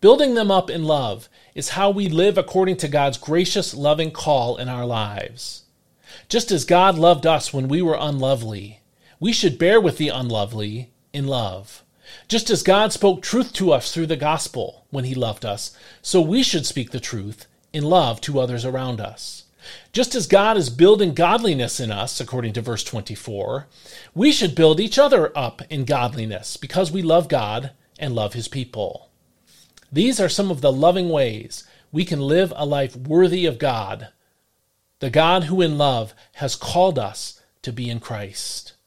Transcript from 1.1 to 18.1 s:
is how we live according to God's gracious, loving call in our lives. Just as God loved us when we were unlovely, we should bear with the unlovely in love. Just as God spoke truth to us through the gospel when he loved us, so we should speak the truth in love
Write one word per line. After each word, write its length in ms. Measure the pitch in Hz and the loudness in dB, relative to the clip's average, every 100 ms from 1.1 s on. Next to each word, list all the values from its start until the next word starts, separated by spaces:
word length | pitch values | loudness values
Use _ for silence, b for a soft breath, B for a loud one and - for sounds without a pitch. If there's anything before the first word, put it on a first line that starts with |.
| 101 - b b | -6 -12 b b
is 160 | - 131 | -12 -8
how 200 | - 202 | 0 0
we 180 | 196 196 | 2 0
live 280 | 160 190 190 | 2 2 2
according 400 | 185 190 190 185 | 0 0 0 0
to 120 | 151 | -2
God's 280 | 143 143 123 | 0 0 -2
gracious, 580 | - 165 185 208 - | -2 0 0 -2 -4
loving 360 | 120 143 151 160 | -2 0 0 -2
call 460 | - - 139 120 117 | -4 0 0 0 -4
in 100 | 127 | -6
our 180 | 123 120 | -6 -4
lives. 800 | 117 104 101 - - - - _ _ _ _ B B B | -4 -4 -8 -12 -12 -16 -16 _ _ _ _ B B B
Just 240 | 247 226 | -4 0
as 120 | 185 | -2
God 320 | 127 170 190 175 | 2 6 6 6
loved 300 | 165 170 160 | 4 4 4
us 260 | 156 - | 0 0
when 140 | 139 131 | -6 -2
we 140 | 151 | 0
were 160 | 175 156 | 0 -2
unlovely, 840 | 147 139 131 135 113 104 101 110 _ _ b b | -2 -2 0 -2 -2 -10 -12 -18 _ _ b b
we 140 | 185 | -2
should 260 | 226 185 123 | 0 0 2
bear 220 | 170 220 | 4 4
with 160 | 190 - | 4 0
the 140 | 151 | -4
unlovely 840 | 127 123 110 104 113 104 110 127 _ _ | -2 -4 -2 -4 -4 -8 -8 -12 _ _
in 140 | 143 135 | -8 -4
love. 560 | 127 107 92 107 - _ _ B B B | -2 -4 -8 -16 -20 _ _ B B B
Just 220 | 226 214 | -2 0
as 120 | 196 | 0
God 300 | - 190 214 | 4 4 2
spoke 300 | - 202 185 | 2 2 2
truth 300 | - 226 240 | -2 -2 -2
to 180 | - 190 | -2 2
us 200 | 139 - | 2 0
through 140 | - 160 | -6 -4
the 100 | 160 | -2
gospel 680 | 147 156 - 127 110 - _ | -2 -2 -4 -6 -8 -10 _
when 140 | 139 | -8
he 100 | 127 | -6
loved 300 | 131 117 104 | -2 -4 -4
us, 320 | 110 101 - B B B | -6 -8 -10 B B B
so 180 | - 185 | 0 2
we 220 | 156 220 | 4 2
should 240 | 262 170 135 | 2 0 -4
speak 240 | - 120 | -6 -8
the 100 | 127 | -8
truth 460 | - 113 101 107 - _ _ | -8 -10 -10 -14 -20 _ _
in 100 | 156 | -6
love 380 | 147 180 139 | 2 2 2